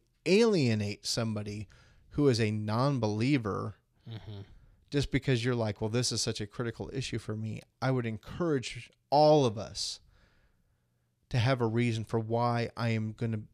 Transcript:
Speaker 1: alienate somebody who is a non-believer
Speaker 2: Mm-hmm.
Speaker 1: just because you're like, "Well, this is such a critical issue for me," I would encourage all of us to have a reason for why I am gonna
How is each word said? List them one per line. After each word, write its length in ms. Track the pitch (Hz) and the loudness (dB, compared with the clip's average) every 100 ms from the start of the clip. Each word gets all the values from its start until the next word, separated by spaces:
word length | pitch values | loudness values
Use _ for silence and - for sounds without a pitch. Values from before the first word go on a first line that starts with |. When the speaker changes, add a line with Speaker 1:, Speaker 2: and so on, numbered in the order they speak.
| _ _ 151 | _ _ 2
Speaker 1:
alienate 800 | 196 233 190 123 110 101 104 - | 4 6 4 4 2 -2 -6 -6
somebody 640 | - 113 107 104 104 104 - - - - | -4 -2 -4 -8 -10 -12 -18 -20 -20 -10
who 160 | - 143 | 2 4
is 120 | 113 | 4
a 120 | 107 | 2
non-believer 1300 | 107 107 110 139 135 107 107 123 147 107 95 107 - _ _ - | 0 -2 0 0 2 0 0 2 2 0 -4 -6 -10 _ _ -16
Speaker 2:
Mm-hmm. 340 | 110 - 101 98 - - - - | -16 -14 -16 -16 -20 -20 -20 -6
Speaker 1:
just 180 | 143 131 | -2 0
because 320 | 139 - 123 | 0 2 2
you're 120 | 120 120 | 2 0
like, 260 | 110 101 | 0 -2
"Well, 80 | 110 | -2
this 220 | 117 123 | 0 0
is 100 | 113 | -2
such 200 | - 110 | -2 -4
a 60 | 104 | -6
critical 420 | - 117 - 101 | -6 -6 -6 -8
issue 240 | - 123 117 | -8 -6 -6
for 180 | - 107 | -6 -8
me," 260 | 110 107 - - | -6 -8 -12 -6
I 80 | 131 | -2
would 140 | 131 117 | 0 -2
encourage 840 | 107 - - 170 139 - 123 - _ - | -6 -10 -4 0 0 -2 -12 -16 _ 0
all 360 | 143 151 151 127 | 6 8 8 4
of 120 | 104 | 0
us 420 | - - - - - _ _ _ _ _ _ _ _ _ _ _ - | -10 -8 -8 -10 -16 _ _ _ _ _ _ _ _ _ _ _ -6
to 80 | 127 | 0
have 220 | 117 131 | 0 2
a 40 | 117 | 0
reason 380 | 117 120 110 | 0 0 0
for 160 | 107 117 | -2 -4
why 500 | 110 117 120 117 117 - | -2 0 0 0 -2 -4
I 140 | 117 | -2
am 240 | 113 110 | -2 -2
gonna 300 | 107 117 110 107 | -4 -4 -4 -8